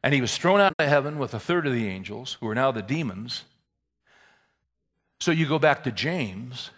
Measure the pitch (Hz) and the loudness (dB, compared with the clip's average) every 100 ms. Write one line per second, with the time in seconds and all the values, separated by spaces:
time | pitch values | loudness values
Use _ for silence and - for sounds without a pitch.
0 | 135 143 120 - 175 202 196 - 147 147 | 2 2 0 0 4 6 4 4 2 2
1 | 139 151 123 113 - 175 147 120 107 92 | 2 -4 -6 -6 -2 -2 0 0 -2 -4
2 | 95 107 127 - 113 110 135 117 98 151 | -8 -10 -12 -8 -4 0 0 0 -4 -4
3 | 139 92 120 - - _ _ _ _ _ | -4 -6 -10 -12 -14 _ _ _ _ _
4 | _ _ _ _ _ _ _ _ _ _ | _ _ _ _ _ _ _ _ _ _
5 | _ _ - 160 151 156 151 139 131 104 | _ _ 2 2 2 4 4 4 -2 -4
6 | 143 180 110 92 123 127 - | -4 -2 -4 -6 -12 -12 -14